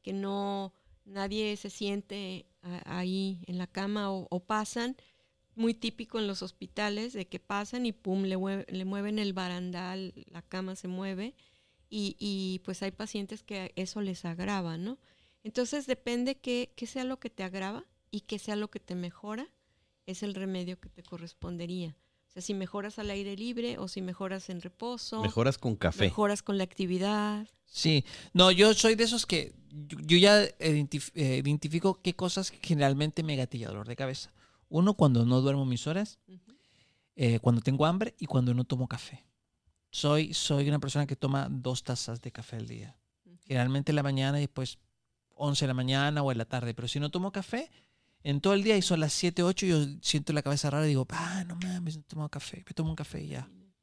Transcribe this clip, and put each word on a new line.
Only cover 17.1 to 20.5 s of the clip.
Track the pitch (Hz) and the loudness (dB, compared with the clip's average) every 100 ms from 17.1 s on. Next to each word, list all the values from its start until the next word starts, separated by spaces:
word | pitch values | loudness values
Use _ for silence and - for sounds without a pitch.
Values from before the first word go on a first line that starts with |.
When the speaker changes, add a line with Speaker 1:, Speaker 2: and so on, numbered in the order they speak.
| 262 | -6
Speaker 1:
que | 233 | -10
te | - | -8
agrava | 185 190 190 233 359 _ _ | -8 -6 -6 -8 -14 _ _
y | 208 | -10
qué | - 208 | -6 -8
sea | - 208 | -4 -4
lo | 208 | -4
que | 202 | -8
te | - | -8
mejora, | 180 175 - 208 220 311 _ _ _ _ _ - | -6 -6 -10 -10 -8 -10 _ _ _ _ _ -12
es | 185 | -6
el | 208 | -6
remedio | 190 190 | -4 -4